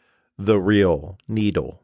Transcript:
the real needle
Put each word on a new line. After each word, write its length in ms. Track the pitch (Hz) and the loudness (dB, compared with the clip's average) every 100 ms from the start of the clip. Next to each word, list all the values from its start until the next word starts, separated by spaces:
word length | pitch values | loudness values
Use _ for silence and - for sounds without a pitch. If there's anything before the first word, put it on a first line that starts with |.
| _ _ _ - | _ _ _ -6
the 220 | 98 107 | 0 2
real 580 | 92 107 92 76 78 92 - | 2 4 2 0 -4 -16 -8
needle 540 | 110 107 90 65 - | -2 -2 -2 -6 -12